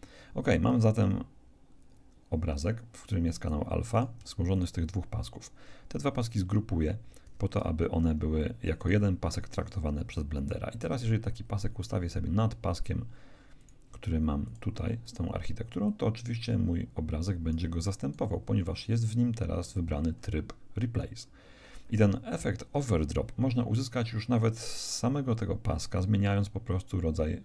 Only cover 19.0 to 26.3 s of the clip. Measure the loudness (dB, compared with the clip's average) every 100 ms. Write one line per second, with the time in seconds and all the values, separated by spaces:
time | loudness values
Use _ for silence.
19 | 2 2 2 0 -2 -2 -2 -2 0 0
20 | 0 -2 -2 -4 -4 -10 -8 -4 -2 -2
21 | -4 -10 -16 -20 -20 -20 -18 -14 -2 6
22 | 6 6 -2 -2 -2 -4 -2 -2 4 4
23 | 4 0 -2 0 2 2 2 0 0 -2
24 | -2 -2 2 4 4 2 -6 -6 -4 0
25 | 0 2 0 0 0 0 0 0 0 0
26 | 4 4 4